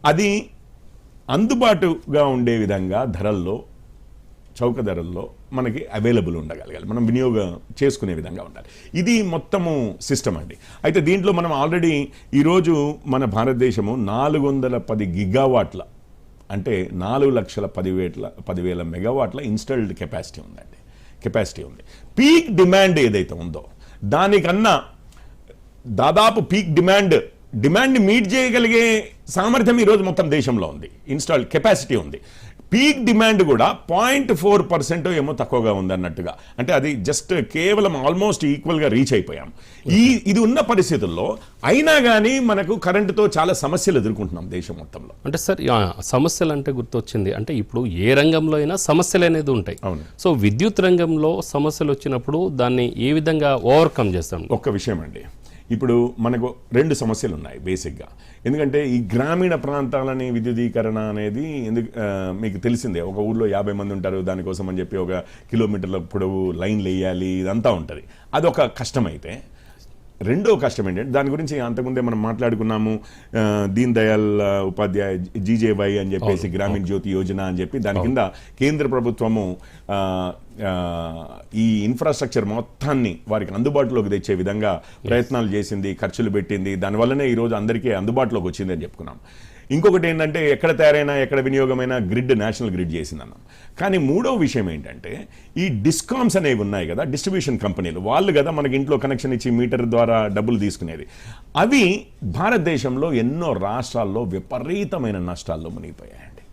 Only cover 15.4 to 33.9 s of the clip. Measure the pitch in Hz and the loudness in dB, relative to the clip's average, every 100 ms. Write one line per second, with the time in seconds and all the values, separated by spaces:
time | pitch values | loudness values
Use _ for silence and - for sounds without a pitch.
15.4 | 135 123 92 92 - - - - - - | 4 2 0 -6 -16 -20 -20 -20 -20 -20
16.4 | - 98 95 101 92 92 95 131 139 127 | -10 -8 -2 -2 -2 -6 -4 2 2 2
17.4 | 95 - 101 - 92 92 90 - - - | -2 -6 -6 -4 -4 -2 -4 -6 -12 -12
18.4 | 92 90 90 87 85 85 104 135 117 - | -8 -4 -4 -4 -6 -4 -2 -2 -2 -4
19.4 | 113 107 - 135 104 90 87 90 - - | -4 -4 -2 -4 -4 -6 -8 -8 -12 -16
20.4 | 50 50 - - - - - - - 117 | -20 -20 -20 -20 -20 -20 -20 -8 -4 -2
21.4 | 101 - 71 - - - - - 277 339 | -4 -6 -16 -18 -20 -20 -8 2 6 6
22.4 | 330 180 180 190 190 160 123 101 90 85 | 6 4 6 8 6 6 4 2 -2 -6
23.4 | 85 76 - - - - 101 143 196 202 | -10 -10 -14 -20 -20 -10 -2 2 4 4
24.4 | 165 185 220 160 - - - - - - | 4 2 4 2 0 -20 -20 -20 -20 -20
25.4 | - - - - 123 101 131 170 220 220 | -20 -20 -20 -20 -6 0 4 6 4 2
26.4 | 143 190 180 156 175 196 196 156 - - | 0 0 2 2 4 4 6 2 2 -16
27.4 | - 110 139 185 269 262 196 226 202 254 | -10 0 2 4 4 4 6 4 2 2
28.4 | 254 240 233 226 233 220 - - - 202 | 2 2 4 4 4 2 -2 -16 -6 -2
29.4 | 202 254 214 240 208 214 190 170 165 147 | 2 4 4 6 6 6 4 0 2 2
30.4 | 131 117 82 73 76 - - 139 - 151 | 2 0 -2 -6 -16 -18 -8 -6 2 0
31.4 | 120 160 175 190 - 123 76 71 - - | 2 2 4 2 2 -2 -2 -12 -16 -20
32.4 | - - - 214 285 285 240 220 220 214 | -20 -20 0 2 4 2 4 4 6 6
33.4 | 175 120 143 220 - | 4 6 4 2 -2